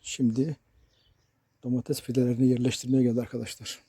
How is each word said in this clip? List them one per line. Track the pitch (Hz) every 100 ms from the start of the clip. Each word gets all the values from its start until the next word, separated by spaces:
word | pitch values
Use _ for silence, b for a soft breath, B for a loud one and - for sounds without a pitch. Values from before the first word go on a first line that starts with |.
şimdi | - - 123 113 143 147 _ _ _ _ _ _ _ _ _ _
domates | 123 123 - 147
fidelerini | - 123 123 120 131
yerleştirmeye | 127 123 - 123 131
geldi | 123 117
arkadaşlar. | 120 120 113 - 104 -